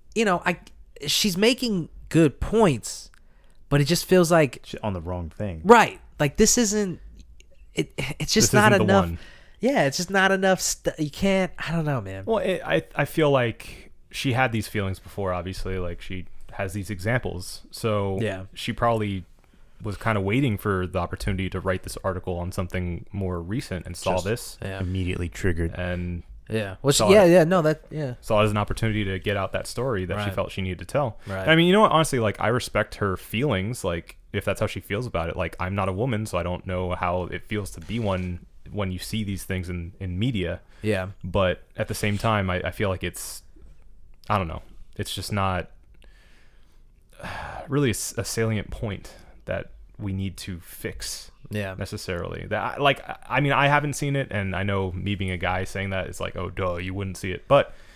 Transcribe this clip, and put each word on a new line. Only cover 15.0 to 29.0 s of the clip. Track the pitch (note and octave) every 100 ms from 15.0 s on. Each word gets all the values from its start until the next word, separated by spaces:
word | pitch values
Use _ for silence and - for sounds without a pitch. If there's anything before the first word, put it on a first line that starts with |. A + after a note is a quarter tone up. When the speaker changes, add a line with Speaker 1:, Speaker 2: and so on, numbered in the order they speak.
| - - F#2+
Speaker 3:
obviously. | F2+ F2 F#2 - F#2
Like, | F2 F2
she | - F#2 E2+ - -
has | - G2
these | G2+ G2
examples. | G2 G#2 B2 F#2 E2+ F#2 - -
So | - A2+ G#2 G2 F#2+
Speaker 1:
Yeah. | G#2+ F#2+ F#2+
Speaker 3:
she | - -
probably | F#2+ A#2 A#2 G#2 G2 F2 - _ - - -
was | A2 F#2+
kinda | A2+ G#2+
waiting | G2 A#2+ C#3 G2+
for | G#2+ F#2+ F2+
the | F#2
opportunity | E2+ - - F#2+ F#2
to | F#2+
write | F2+ F#2
this | F2+ - F#2+
article | F#2 F#2 F2
on | F2+
something | F#2+ F2+ F#2 F2+ E2+ -
more | G2 F#2 F2+
recent | E2+ A#2 - F2+ -
and | F2
saw | F#2+ F#2
Speaker 2:
Just | F2+ A#2 - -
Speaker 1:
Yeah. | G2 F#2+
Speaker 2:
immediately | F#2 F#2 F2+ - F2
triggered. | - G2 E2 E2 -
Speaker 3:
And | F2+ F2+ F2 F2 - - -
Speaker 1:
Yeah. | A2 G2+ F#2+
Well, | C3+
she, | C#3+
Speaker 3:
saw | D3+
Speaker 1:
yeah, | G3+ F3+
Speaker 3:
it. |
Speaker 1:
yeah, | F3
no, | D#3+ F#3
that, | D#3 D#3 -
yeah. | D3+ C#3 A#2+
Speaker 3:
saw | - G#2
it | G#2+
as |
an | G#2
opportunity | G#2 - A2+ G#2+